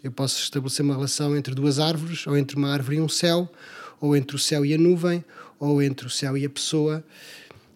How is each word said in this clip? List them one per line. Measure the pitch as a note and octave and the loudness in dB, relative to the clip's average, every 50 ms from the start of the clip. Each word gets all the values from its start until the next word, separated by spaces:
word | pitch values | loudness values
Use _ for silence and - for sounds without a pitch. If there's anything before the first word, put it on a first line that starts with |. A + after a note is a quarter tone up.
| - | -12
Eu | C3+ | -10
posso | A#2+ - C#3 C3 - - | -6 -4 -4 -2 -2 -2
estabelecer | - - - C#3+ B2+ C3+ - - C#3+ | -4 -4 -4 -4 -4 -4 -2 0 0
uma | C#3+ C#3 | 0 0
relação | C3 C#3 C3 - - D3 C#3+ D3 | 0 -2 -2 -2 -2 0 0 0
entre | D3 C3+ C#3 C3 | 0 -2 -4 -4
duas | C3 C#3 D3 C3+ C#3+ | 0 2 2 2 2
árvores, | D#3 D#3+ E3 D#3 D#3+ E3 E3+ - - | 2 2 0 -2 -4 -6 -8 -6 -4
ou | D3+ C#3+ C#3+ | 0 2 2
entre | C3+ C#3 - | 2 0 0
uma | C#3+ C#3+ C#3 | -2 0 0
árvore | C#3+ C#3+ C3 B2+ D3 D#3 | 0 -2 -2 -2 0 0
e | |
um | D#3+ D3+ | 0 0
céu, | - - - E3+ E3+ F3 F3+ F3 - - - - - - - - - - | 0 0 2 2 2 2 0 -2 -6 -16 -20 -20 -20 -18 -18 -18 -10 -4
ou | - D3 D3 | 0 2 4
entre | C#3+ C3 - C#3+ | 4 2 0 -4
o | C3+ | -4
céu | - - D#3 D3 C#3+ | -2 0 0 2 2
e | C#3+ D#3 | 2 4
a | D#3 | 4
nuvem, | E3 F3 F3+ E3+ E3 F3+ F3 F3 E3 - - - - - - - | 6 6 6 4 2 0 0 -2 -4 -8 -16 -20 -20 -20 -10 -4
ou | C#3+ C#3+ D3 C#3+ C#3+ | 0 2 4 4 4
entre | C#3 B2+ - B2 B2 | 2 0 -4 -8 -8
o | |
céu | - - D3 C3+ C3+ | -6 -4 -4 -2 -2
e | C#3 C#3 | -2 -2
a | C#3 | -2
pessoa. | C#3 - - - D#3+ D#3 D3+ D#3 D#3 D#3+ D#3 - - - - - - - - - - - - _ _ | -4 -4 -4 0 2 2 2 2 0 -2 -6 -10 -18 -20 -20 -20 -20 -20 -20 -20 -20 -20 -20 _ _